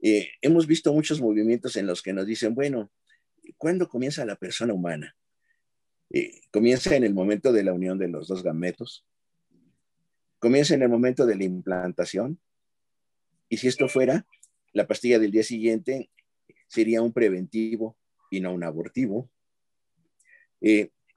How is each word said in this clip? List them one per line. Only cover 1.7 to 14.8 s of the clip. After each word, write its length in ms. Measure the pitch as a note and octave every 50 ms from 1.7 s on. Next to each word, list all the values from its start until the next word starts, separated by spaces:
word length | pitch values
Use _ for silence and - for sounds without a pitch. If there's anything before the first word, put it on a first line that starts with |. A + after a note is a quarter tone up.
| -
en 100 | G#2 G2
los 160 | G2 F2 -
que 100 | - F#2
nos 140 | F#2+ F#2+ F#2+
dicen, 280 | G#2 A2+ - - G#2+ A#2
bueno, 360 | B2+ C#3+ C#3+ C3+ A#2 G#2 - _ _ _ _ _ _ _ _ _ _ _ - -
¿cuándo 320 | - - D#3+ F3+ F#3 F3+ -
comienza 360 | - B2 B2+ C#3+ D3 D#3 B2+
la 120 | G#2+ G2
persona 360 | - - F2+ - - A#2 A#2+ G#2
humana? 420 | F2+ F2 F2 D#2+ D2+ D2+ - _ _ _ _ _ _ _ _ _ _ _ _ _ _ _ _ _ _ _ -
Eh, 300 | - - - - - - _ _
¿comienza 440 | - G#2 A2+ A#2+ B2+ B2+ - - D3+
en 80 | C3+ B2
el 100 | G#2 G2
momento 380 | F#2+ F#2 G2+ G#2+ G2 - C3+
de 100 | A#2+ G#2+ G2
la 80 | F#2+
unión 260 | F2+ F2+ F#2 F#2 F#2+ F#2+
de 100 | F#2+ F2
los 200 | E2+ D#2 E2 F2
dos 140 | F#2+ F#2
gametos? 640 | F2+ F2 D#2+ D#2+ F2 F2+ F2 - - - - - _ _ _ _ _ _ _ _ _ _ _ _ _ _ _ _ _ _ _ _ _ _ _ _ _ _ _ -
¿Comienza 360 | - A#2 C3 C#3+ D3 D3 E3
en 80 | C3+
el 80 | B2+ A#2+
momento 340 | A#2+ A2+ B2 B2+ B2+ C#3 C3
de 120 | A#2 G#2
la 80 | F#2+ G2
implantación? 960 | F#2 F2+ F#2 F2 F#2+ F#2 F2+ F2+ F#2 E2+ - F2 - - F#2 A#2 C#3 E3+ - _ _ _ _ _ _ _ _ _ _ _ _ _ _ _ _ _ _ _ _ _ -
Y 80 | A#2
si 120 | G#2+ - B2+
esto 200 | - - C#3 B2+
fuera, 380 | - C3 C3 C3 D#3 G#3 - _ _ _ _ _ _ _ _ _ -
la 120 | G#2